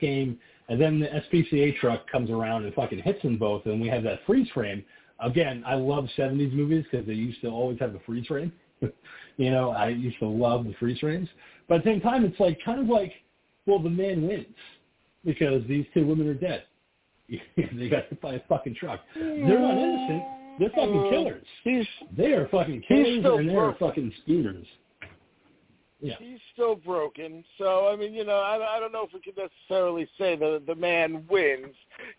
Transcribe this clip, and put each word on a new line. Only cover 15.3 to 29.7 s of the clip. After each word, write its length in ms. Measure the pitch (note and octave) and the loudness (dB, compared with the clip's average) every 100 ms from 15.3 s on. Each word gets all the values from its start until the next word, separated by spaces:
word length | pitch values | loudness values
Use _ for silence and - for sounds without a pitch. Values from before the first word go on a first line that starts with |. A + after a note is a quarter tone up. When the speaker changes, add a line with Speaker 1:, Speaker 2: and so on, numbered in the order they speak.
| - D3+ C3+ A2+ | 0 2 2 0
Speaker 1:
these 160 | C#3+ C#3 | -2 0
two 140 | E3+ D3 | 2 2
women 200 | D#3 D3+ | 2 0
are 60 | |
dead. 300 | C3+ F3+ A2 - _ _ _ _ _ - | -2 -4 -6 -10 _ _ _ _ _ -14
<laughs> 0 | |
They 640 | A#2 - - - A#2+ B2 | -14 -6 -4 -2 -4 -2
got 160 | C#3 - | -2 -2
hit 140 | D3 | -10
by 120 | D3 B2+ | -10 -6
a 40 | - | -2
fucking 280 | D#3+ C3+ - | -2 -2 -10
truck. 240 | E3 G2+ - | -8 -10 -12
They're 440 | D#4+ D#4+ D4+ F3+ A#3+ | -8 -6 0 4 6
not 160 | B3+ C4 | 4 2
innocent. 460 | - C4 E3 D#3 C4+ - - - | 0 -2 -2 -4 -6 -12 -10 -2
They're 100 | G#3 | 0
fucking 380 | - A#3 F3 G3+ | 2 2 2 2
killers. 360 | C#4 D4+ - - - | 2 0 -6 -16 -8
Speaker 2:
He's, 220 | A#3 B3+ G#3 - - | -2 0 -2 -8 -8
Speaker 1:
They 180 | F#2+ C4 | 0 2
are 140 | A#3 C#3+ | 2 2
fucking 340 | F#3 D#3+ B2+ - | 0 0 -2 4
Speaker 2:
he's 180 | C#4 | 6
Speaker 1:
killers, 140 | B3 A#3+ | 6 4
Speaker 2:
still 180 | F#3 D3+ | 4 4
Speaker 1:
and 100 | D#3+ | 4
they 60 | |
are 140 | G3 A3 | 2 2
Speaker 2:
broke. 60 | - | 0
Speaker 1:
fucking 340 | F3 - A#2+ - | -2 -2 -6 -4
schemers. 420 | - E3+ A2 F2+ E2 - _ - - - _ _ _ _ _ _ _ _ | 0 2 0 -6 -16 -20 _ -20 -20 -20 _ _ _ _ _ _ _ _
Yeah. 160 | C#3+ - | -10 -10
Speaker 2:
He's 220 | A#3+ B3 - | -14 -20 -10
still 220 | - A#3 | -2 0
broken. 680 | G3+ E3 F3 D3 - D#3+ D#3+ - - | 0 -2 -2 -2 -6 -14 -14 -16 -4
So, 320 | G3 F#3+ G3+ | 2 4 4
I 80 | G#3 | 2
mean, 160 | G#3 | -4
you 120 | A3 | -4
know, 120 | G#3 G3+ | 0 0
I, 360 | G3 A3 A3 A3+ | 2 0 -2 -4
I 40 | |
don't 120 | A3+ | -4
know 120 | A3+ F#3+ | -6 -8
if 60 | |
we 60 | F#3 | -10
can 120 | F#3+ G3 | -14 -12
necessarily 680 | F#3 _ - | -12 _ -2